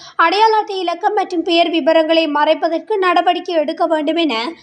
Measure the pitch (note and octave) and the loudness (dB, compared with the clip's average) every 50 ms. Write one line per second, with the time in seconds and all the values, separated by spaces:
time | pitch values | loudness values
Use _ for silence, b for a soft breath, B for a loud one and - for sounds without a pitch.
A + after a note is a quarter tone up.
0 | B B B - F4 E4+ F4 G4+ A4 A4 G#4+ G#4+ G#4 G#4+ G4+ F#4+ F#4 E4+ E4+ E4+ | B B B 0 0 2 2 2 2 4 2 2 0 -2 -4 -6 -4 -4 -4 -2
1 | F#4+ G#4 G#4 G#4+ F#4 - F#4+ E4 E4 - E4+ E4+ E4+ E4+ D#4 E4 C#4+ D#4+ D#4+ D#4+ | -2 -2 0 -2 -2 -2 -4 -4 -2 0 2 2 2 2 2 0 0 2 2 2
2 | D#4+ D#4 E4 E4 E4 D#4 C#4+ D4 D4+ D4+ D#4+ D4 E4 E4 E4 D#4+ D#4+ - G#4+ G4+ | 2 2 2 2 2 0 0 0 2 2 2 0 0 -2 -2 -4 -4 -4 -2 0
3 | F#4 F4+ F4 F4+ F4 F4 F4 E4+ F4 - F4 D#4+ D4+ C#4 D#4+ - F4+ D#4+ E4 D#4 | 0 2 2 2 2 2 0 -2 -4 -4 -2 -2 -2 -2 -2 -2 -2 0 0 -2
4 | D4+ D4 D#4+ E4+ E4+ D4+ A#3 - - E4 E4+ B | -2 -2 -2 0 0 -2 -2 -4 -4 -6 -10 B